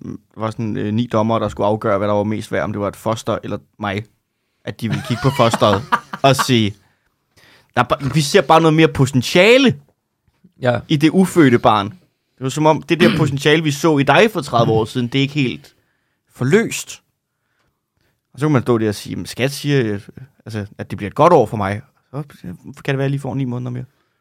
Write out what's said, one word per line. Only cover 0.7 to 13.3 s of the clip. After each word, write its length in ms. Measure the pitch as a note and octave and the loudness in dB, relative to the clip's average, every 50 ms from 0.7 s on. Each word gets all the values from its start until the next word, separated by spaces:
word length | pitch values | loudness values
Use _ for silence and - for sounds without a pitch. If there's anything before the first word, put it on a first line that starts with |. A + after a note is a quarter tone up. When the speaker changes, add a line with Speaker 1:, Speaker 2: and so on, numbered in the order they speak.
| G#2 G2+ | -6 -4
Speaker 1:
øh, 160 | G#2 G#2 G#2+ | -4 -2 -2
ni 140 | A2 B2 A#2+ | -2 -2 -2
dommere, 280 | - A2 G#2+ A2+ A2+ A2 | -2 -2 0 0 0 -2
der 100 | G#2+ G#2 | -2 -4
skulle 180 | - - G2+ G2+ | -4 -2 -2 0
afgøre, 300 | A2 G#2+ - A2+ G2+ F#2+ | 0 0 -2 -2 -2 0
hvad 100 | G#2 G#2 | 0 0
der 60 | G#2 | 0
var 100 | G#2 G#2 | 0 0
mest 280 | G#2+ A2 G#2 G#2+ - | -2 -4 -6 -6 -6
værd, 120 | G#2+ F#2+ D2 | -4 -4 -4
om 80 | F#2+ | -4
det 100 | G#2 G#2 | -4 -4
var 60 | G2+ G2 | -6 -6
et 80 | F2+ | -6
foster 420 | - - A#2 A2+ A2+ - - G#2+ - - | -6 -6 -6 -6 -4 -4 -6 -6 -6 -6
eller 140 | G#2+ G#2 - _ _ _ - | -8 -12 -12 _ _ _ -10
mig, 240 | G#2+ G2+ F#2 G#2 A2+ _ _ _ _ _ _ _ _ _ _ _ - | -8 -6 -6 -6 -8 _ _ _ _ _ _ _ _ _ _ _ -14
at 160 | B2 A2 - | -14 -12 -8
de 60 | A#2+ A2 | -6 -6
ville 140 | G#2 - - - | -6 -6 -4 -6
kigge 140 | - G#2+ - | -6 -2 -2
på 60 | C3+ | -4
fosteret 520 | C#3 - A#2+ A2+ - - B2 G#2+ G2+ G2+ C3+ - A#3+ - - | 0 2 2 2 2 2 2 2 2 0 -2 -4 -4 -4 -4
Speaker 2:
<laughs> 180 | - - - - | -8 -12 -2 0
Speaker 1:
og 120 | C#3 C3+ | 0 2
sige, 400 | C3+ A2+ - B2+ A2+ A2 G2 - _ _ _ _ _ _ _ _ _ _ _ _ _ _ _ _ _ _ _ - | 2 0 0 2 2 0 0 -4 _ _ _ _ _ _ _ _ _ _ _ _ _ _ _ _ _ _ _ -2
"Der 60 | A#2+ | -2
er 40 | B2 - D#3+ | -2 -2 -2
ba-, 200 | - C#3+ C3 B2 | -4 -4 -2 -2
vi 80 | D#3+ | -2
ser 200 | D3 - - G3+ | -2 2 2 2
bare 200 | F#3 - E3 D#3+ | 4 4 4 4
noget 120 | E3 D#3+ D#3 | 6 4 4
mere 120 | D#3+ D#3+ D3+ | 6 4 4
potentiale 880 | C#3+ - C3+ B2 - B2+ A#2 - - F3 F#3 A3 A#3+ C4 C#4 A#3+ - - - _ _ _ _ _ _ _ _ _ _ _ _ _ _ - | 4 2 0 2 2 -2 -2 2 2 4 6 6 6 6 4 2 0 0 -8 _ _ _ _ _ _ _ _ _ _ _ _ _ _ -4
Speaker 3:
Ja. 180 | B2+ B2 A#2+ A2 - - | -2 -2 -2 -2 -2 -2
Speaker 1:
i 80 | D#3+ | 0
det 140 | C#3+ D3+ D#3 | 2 2 2
ufødte 500 | C#3+ F#3 F#3+ F3+ - F3 D3+ C3 A#2 - | 4 4 2 2 4 4 6 6 6 4
barn." 260 | - B2 G#2+ G#2+ G2 G2+ - - _ _ _ _ _ _ _ - | 4 4 2 2 0 -4 -8 -14 _ _ _ _ _ _ _ -8
Det 60 | B2+ | -8
var 60 | C3 | -6
som 160 | - D#3 D#3 | -4 0 2
om, 160 | D#3 D#3 C3+ | 2 2 0
det 180 | - - E3+ D3+ | 0 -4 0 2
der 180 | F3 A3+ G#3 E3 | 2 2 2 2
potentiale, 460 | D#3+ - | 0 0